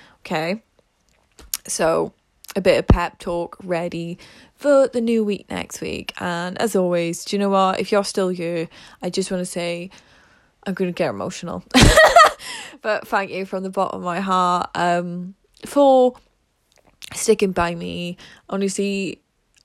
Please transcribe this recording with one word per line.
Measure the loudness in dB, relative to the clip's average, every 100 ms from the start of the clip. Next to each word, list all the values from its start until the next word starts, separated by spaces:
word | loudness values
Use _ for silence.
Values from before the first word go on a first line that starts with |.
| -20 _
okay? | -8 -4 -4 -6 -10 _ _ _ _ _ _ _ -12 -12 -8
So, | -2 0 0 -2 -8 _ _ -10 0
a |
bit | 2 4
of | 4
pep | 2 0 -8
talk | -6 -6 -6 -10
ready | -6 -6 -4 -8 -10 -12 -16 -20 -20
for | _ 4 4 4
the | 2
new | 0 0
week | 0 -4 -6
next | -8 -8 -10
week. | -8 -8 -10 -8
And | -6 -6 -6 -4
as | -2
always, | 0 0 0 -2 -6 -6
do | -2
you |
know | 0
what? | 2 2 0
If | 0
you're | 0
still | 0 -2 -2
here, | -2 -4 -4 -6 -10 -20 -12
I | -8
just | -6 -4
wanna | -6
say, | -6 -6 -6 -8 -10 -18 _ _ _ _ _ _ -10
I'm |
gonna | -4 -4
get | -2 -2
emotional. | -2 -8 -8 -10 -12 0
<laughs> | 6 8 8 8 8 6 4 -10 -14 -16 -10
But | -4 -4 -2
thank | -2 -2
you | -6 -6
from | -6
the | -4
bottom | -2 -2 -4
of |
my | -6 -4
heart, | 0 2 2 2 -2
um, | -2 0 0 -2 -8 -10 -14 _ _
for | -4 4 6 6 4 0 _ _ _ _ _ _ _ _ -16
sticking | -4 0 2 2
by | 0 -2
me. | -4 -8 -8 -8 -10 -16 -20 -10
Honestly, | -4 -2 -2 -4 -4 -6 -10 _ _ _ _